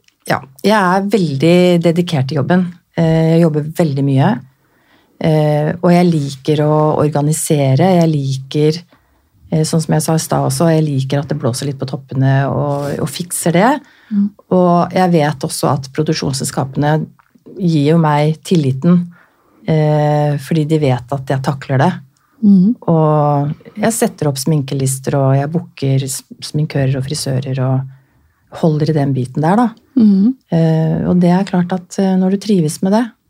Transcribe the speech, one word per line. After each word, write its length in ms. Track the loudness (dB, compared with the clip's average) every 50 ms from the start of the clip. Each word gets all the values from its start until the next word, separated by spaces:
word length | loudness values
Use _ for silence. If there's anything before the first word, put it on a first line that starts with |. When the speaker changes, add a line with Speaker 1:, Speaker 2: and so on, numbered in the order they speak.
| _ _ _ _ -6
Speaker 1:
ja, 120 | -4 -4 -4 -4 -10 -14 _ 0
jeg 120 | 2 2
er 320 | 2 2 2 2 0 0 0
veldig 480 | 0 0 0 0 -2 0 2 4 4 6 4 4 4 2 2
dedikert 460 | 2 0 0 -2 -2 0 -2 -2 -2
til 80 | -2 -4
jobben. 280 | 0 2 2 0 0 -2 -6 -14 _ _ -4
Eh, 380 | -2 0 2 2 2 2 2 4
jeg 60 | 4 4
jobber 240 | 2 2 -2 -4 -4 -2 -2
veldig 260 | -2 0 0 -2 0
mye. 240 | 0 2 2 2 2 0 -2 -6 -16 _ _ _ _ _ _ _ _ _ _ _ _ _ -4
Eh, 520 | 0 0 2 2 2 2 0 0 -2 -2 -4 -2 2
og 80 | 2
jeg 160 | 4 4 4 2
liker 540 | 2 0 -2 -4 -8 -8 -4 -2 0 0 2
å 340 | 2 2 2 2 2 2 2 0
organisere. 880 | 0 0 0 0 0 -2 -2 -2 -2 0 0 2 2 2 2 4 4 4 4
Jeg 100 | 2 2 2
liker, 680 | 0 -2 -2 -4 -6 -6 -6 -2 0 0 0 0 -2 -6 _ _ _ _ _ _ _ _ _ _ _ _ -4
eh, 120 | -2 -2 0
sånn 180 | 0 0 -2 0
som 120 | 0 -2
jeg 80 | -2 0
sa 120 | 0 -2
i 40 | -2 -2
stad 240 | -2 -2 -2 0
også, 240 | -2 0 0 2 2
jeg 140 | 2 2 0
liker 320 | 0 -2 -2 -2 -2 -2 -4
at 80 | -4 -4
det 100 | -6 -4
blåser 280 | -4 -4 -4 -4 -6
litt 120 | -8 -8 -8
på 80 | -8 -10
toppene 560 | -10 -10 -12 -8 -4 0 0 2 2 2 0 0
og, 500 | -2 -2 -2 -2 -4 -4 -4 -6 -6 -4
og 80 | -6 -6
fikser 420 | -6 -8 -10 -8 -8 -4 -2 0 2
det. 180 | 2 4 2 2 0 -4 _ _ _ _ -6
Speaker 2:
Mm. 200 | -2 -2 -2 -2 -4 _ -6 -2
Speaker 1:
Og 420 | 0 2 4 4 4 2 2 0 0
jeg 160 | 0 0 2 2
vet 320 | 2 2 0 -2 -4 -6
også 240 | -8 -6 -4 -2 -2
at 220 | -2 -2 -6 -8 -6
produksjonsselskapene 1120 | -6 -2 -2 -2 -4 -4 -6 -6 -6 -6 -6 -6 -6 -6 -6 -4 -2 0 0 0 0 -2 -6 -12 _ _ _ _ _ _ -20 -10 -4
gir 340 | -2 0 0 2 2 2 2
jo 60 | 2
meg 400 | 2 2 2 2 2 0 -2 -4 -4
tilliten, 680 | -2 0 0 2 0 -2 0 2 2 2 2 2 -2 -10 _ _ _ _ _ _ _ _ _ -4
eh, 760 | -2 0 0 2 2 2 2 2 2 2 0 0 0 -2 -4
fordi 260 | -4 -2 -2 -2 0
de 120 | 0 0 0
vet 340 | 2 2 0 0 -2 -6 -8
at 140 | -8 -4 -4
jeg 140 | -4 -2 -2
takler 360 | -4 -4 -4 -4 -4 0 2 2
det. 100 | 0 0 -2 -10 _ _ _ _ _ _ 0 2
Speaker 2:
Mm. 340 | 4 6 6 6 4 0 -2 0
Speaker 1:
Og 640 | 0 2 2 2 2 2 2 2 2 0 0 -2 -2 -6 -8 -12 -18 -10
jeg 180 | -4 -4 -2 -2
setter 360 | 0 -2 -4 -4 -2 -4 -4
opp 80 | -4 -4
sminkelister, 800 | -2 -2 0 0 -2 -4 -4 -4 -2 -2 -4 -4 -6 -4 -2 0
og 140 | 2 2 2
jeg 160 | 0 0 -2
booker 540 | -4 -6 -6 -6 -12 -6 -2 0 0 0 -2
s-, 160 | -2 -8 -10 -14 -16 -20 -18
sminkører 560 | -16 -8 -4 -4 -4 -2 -2 -2 0 0 0
og 60 | -2 -4
frisører, 560 | -6 -6 -6 -6 -4 -4 -4 -4 -4 -4 -2
og 220 | -2 0 -2 -2 -4 -6 -12 -20 _ _ _ _ _ _ _ _ _ _ -10
holder 400 | -2 0 0 0 2 0 0 0
i 20 |
den 160 | 0 0 0 -2
biten 300 | -2 -4 -6 -4 -4 0
der, 140 | 0 2 2
da. 80 | 0 -2 -4 -8 _ _ 0
Speaker 2:
Mm. 400 | 2 4 4 4 4 2 2 0 -2 _ -4 -2
Speaker 1:
Eh, 460 | 0 2 2 2 0 0 0 -2 -2 0 0
og 100 | 2 2
det 140 | 4 4 2
er 80 | 2 0
klart 280 | 0 -2 -2 -2 -2 -4
at, 240 | -6 -8 -8 -4 -2
eh, 160 | 0 0 2
når 200 | 2 0 0 0
du 20 | -2
trives 400 | -2 0 0 0 0 0 -2 -2
med 120 | -2 0 0
det, 80 | 0 0 -2 -6 _ _ _